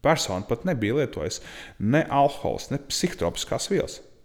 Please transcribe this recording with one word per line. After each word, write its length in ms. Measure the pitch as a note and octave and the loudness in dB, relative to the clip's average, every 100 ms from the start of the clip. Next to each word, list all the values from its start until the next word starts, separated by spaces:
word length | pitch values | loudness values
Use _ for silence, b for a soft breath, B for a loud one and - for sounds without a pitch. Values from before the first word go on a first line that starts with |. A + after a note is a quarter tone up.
Persona 420 | D3 D#3+ - F#2+ G2+ | 4 4 2 -2 -2
pat 160 | A#2 | -2
nebija 320 | F#3 C#3 G#2+ | 0 0 2
lietojusi 460 | C#3 C3 - D#2+ - B B B - | 2 0 -2 -6 -6 B B B -2
ne 260 | G2+ D3 - | 2 4 4
alkohols, 640 | C#3 C#3 - - - - | 4 4 4 -2 -2 -4
ne 80 | C#3 | -6
psihotropiskās 880 | - - F3 - E2+ - - - - | -4 -2 -2 0 -2 -2 -4 -4 0
vielas. 300 | G3 - - - - | 0 -2 -6 -18 -20